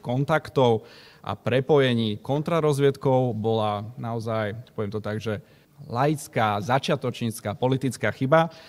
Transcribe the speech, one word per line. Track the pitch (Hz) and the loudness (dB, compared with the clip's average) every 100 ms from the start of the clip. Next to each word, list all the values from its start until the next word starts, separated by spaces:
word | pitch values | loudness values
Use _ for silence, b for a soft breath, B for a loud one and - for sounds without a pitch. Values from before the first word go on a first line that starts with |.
kontaktov | - 127 143 156 - 143 120 110 B B B B | -4 -2 0 0 0 4 4 4 B B B B
a | - 104 | -10 -6
prepojení | 113 127 139 147 131 117 110 104 | 0 0 4 4 4 2 0 -4
kontrarozviedkou | - 143 156 165 151 139 139 135 139 127 127 110 | -4 -4 0 0 0 2 2 2 2 2 2 -2
bola | 113 110 107 104 110 | 0 0 0 -2 -8
naozaj, | 127 120 117 113 110 104 113 - | -10 -8 -6 -4 -2 -4 -6 -12
poviem | - 104 | -8 -6
to | 107 104 | -6 -6
tak, | 107 | -6
že | 110 98 b b b - - | -4 -6 b b b -20 -8
laická, | 117 147 151 - 127 107 104 98 | -2 0 -2 -4 0 0 0 0
začiatočnícka | 139 - 151 123 - 117 - 104 | 0 0 -2 -4 -4 -6 -4 -8
politická | - 127 131 135 - 107 | -2 0 0 -2 -2 -4
chyba, | - 131 160 165 B | -2 4 4 4 B